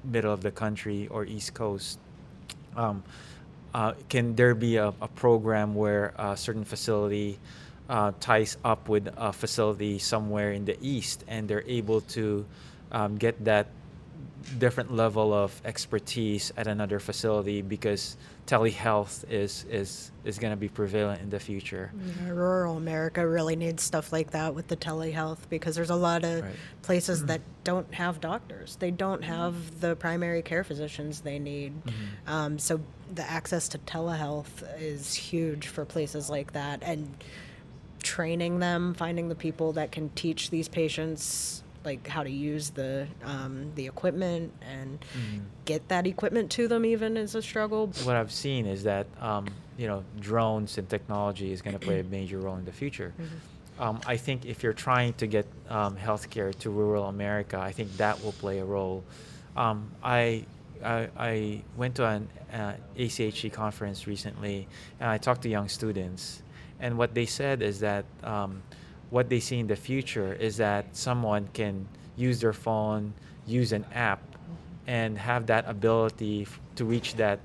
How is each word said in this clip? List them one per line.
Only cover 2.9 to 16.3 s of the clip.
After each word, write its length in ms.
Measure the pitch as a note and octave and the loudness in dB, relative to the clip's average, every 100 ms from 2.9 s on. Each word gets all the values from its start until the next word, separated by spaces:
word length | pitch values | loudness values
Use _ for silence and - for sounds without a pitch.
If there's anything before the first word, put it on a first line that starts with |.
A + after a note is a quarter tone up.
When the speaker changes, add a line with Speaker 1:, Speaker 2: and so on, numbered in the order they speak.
| G2+ F#2 - - - - - - | 0 -6 -16 -16 -16 -18 -18 -6
Speaker 1:
uh, 200 | B2 G#2+ - - | 0 0 0 0
can 260 | C3 A#2+ A2+ | 2 4 8
there 180 | B2 | 8
be 240 | A#2 A#2 A2+ | 8 6 6
a, 120 | G#2+ G2 | 4 2
a 60 | A2 | -6
program 680 | - B2 A#2 A2 A2 G#2 | 4 8 8 8 4 4
where 400 | G#2 G#2+ G#2 G2+ - | 4 4 4 2 0
a 200 | G2+ G2+ | -2 -2
certain 280 | - A2 G#2 | -2 -4 -4
facility, 760 | G#2+ - G#2+ G#2 G#2 G#2 G2 - - - - - | -4 2 4 4 2 0 -4 -12 -16 -16 -16 -2
uh, 220 | A#2+ G#2 G2 | 4 4 2
ties 360 | - A2 A2 - | 6 6 6 0
up 240 | A#2+ A2 - | 2 2 4
with 220 | G#2+ G2+ - | 2 2 -2
a 160 | A2+ | -2
facility 640 | G2 A2+ - A2 G2+ G#2 G2+ | -2 -2 4 4 4 0 0
somewhere 540 | - A2+ G#2+ G#2 G#2 | 2 0 2 2 2
in 120 | G2+ G2+ | 0 0
the 120 | - | -2
East 440 | C3 C3+ - - - | 0 -2 -2 -6 -6
and 200 | A2+ G#2+ | -4 0
they're 160 | G#2 - | 0 0
able 360 | B2 G#2 A2 | -2 4 2
to, 440 | G#2+ - G#2+ G#2 G#2 - - - - | 2 -2 2 0 -2 -12 -18 -18 -6
um, 260 | A#2 G#2 G#2 | 0 0 4
get 260 | A2+ - A2 | 2 2 6
that 220 | G#2 G#2+ - - - - - - - - B2+ | 6 6 -4 -16 -16 -16 -14 -14 -12 -8 4
different 360 | B2 A#2+ A#2+ | 4 4 0
level 400 | A#2 A2+ G#2+ G#2+ | 4 4 6 6
of 280 | G#2 G2+ - G#2+ | 6 4 0 -8
expertise 880 | G#2 - A2 - - A2 | -6 0 0 0 -2 2